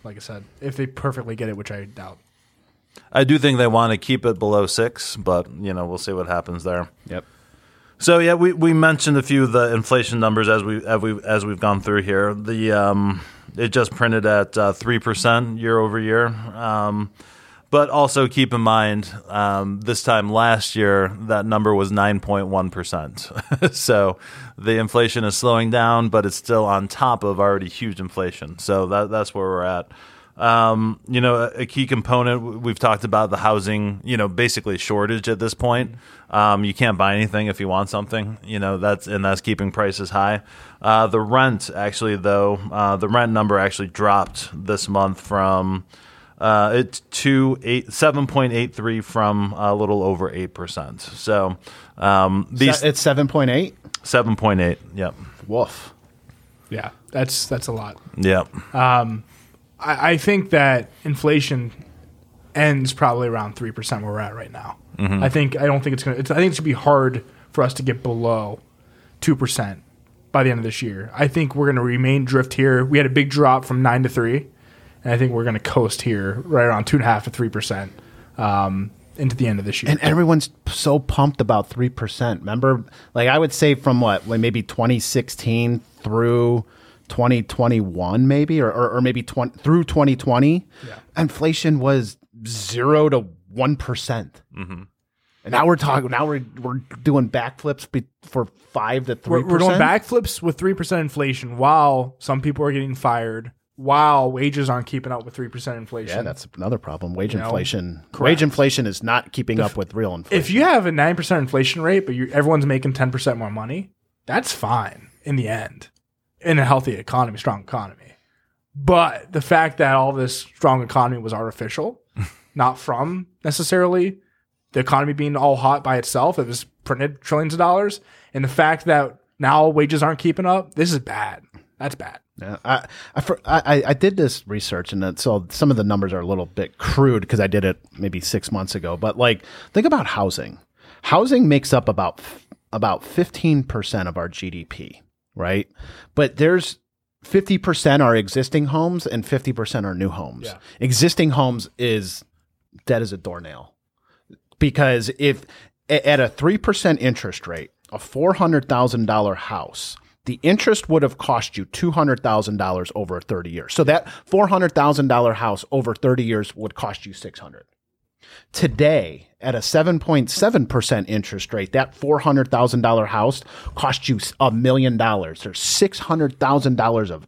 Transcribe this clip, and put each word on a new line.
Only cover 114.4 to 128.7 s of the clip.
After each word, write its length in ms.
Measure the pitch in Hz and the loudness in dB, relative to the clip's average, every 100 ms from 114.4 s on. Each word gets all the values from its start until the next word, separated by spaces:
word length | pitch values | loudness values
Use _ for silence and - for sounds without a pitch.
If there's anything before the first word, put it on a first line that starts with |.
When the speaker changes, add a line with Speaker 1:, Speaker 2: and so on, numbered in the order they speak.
| 254 | -4
Speaker 1:
fine 560 | - 107 117 101 - - _ | -4 -2 -2 -2 -10 -20 _
in 120 | - 139 | -4 -2
the 120 | 110 | -2
end 400 | 113 107 - - _ _ _ _ _ | -4 -8 -16 -20 _ _ _ _ _
in 180 | 170 156 | 0 2
a 60 | |
healthy 280 | 131 135 131 | 4 2 0
economy, 440 | 104 - 127 120 104 | -6 -4 -2 -2 -2
strong 220 | - 101 | -6 -6
economy. 540 | 98 123 101 - - _ _ _ _ _ _ | -8 -10 -10 -16 -20 _ _ _ _ _ _
But 580 | 143 139 175 165 - - | -6 2 4 4 0 -8
the 80 | 156 | -4
fact 360 | - 165 160 - | 2 2 2 2
that 160 | 143 | 2
all 180 | 135 135 | 4 2
this 280 | 135 127 - | 0 -4 -4
strong 420 | - - 147 131 | -12 0 2 2
economy 380 | 117 139 123 123 | 2 0 0 0
was 120 | 110 | -6
artificial, 680 | 107 113 - 110 - 196 254 _ - | -6 -6 -8 -8 -6 -6 -8 _ -8
Speaker 3:
<laughs> 380 | 95 - _ | -8 -10 _
Speaker 1:
not 240 | 147 127 127 | 0 0 0
from 480 | - 120 151 185 180 _ | -4 -4 -4 -6 -10 _
necessarily 760 | 156 147 165 185 180 180 185 190 _ _ _ _ _ | -6 -4 0 2 2 2 0 -4 _ _ _ _ _
the 80 | 131 | -4
economy 320 | 131 139 147 | 0 0 0
being 240 | 147 147 143 | -2 -2 0
all 180 | 139 131 | 2 4
hot 280 | 135 143 | 2 2
by 140 | 139 127 | 0 -2
itself, 400 | - 127 147 180 | -2 0 0 0
it 80 | 120 | -4
was 180 | 120 - _ | -6 -12 _
printed 360 | - 127 147 139 | -6 -4 -4 -6
trillions 320 | - 151 156 | -4 -2 0
of 60 | 165 | 0
dollars, 420 | 175 185 208 196 _ _ _ | 2 4 0 -4 _ _ _
and 100 | 135 | -4
the 60 | 135 | -2
fact 380 | 131 156 | 2 2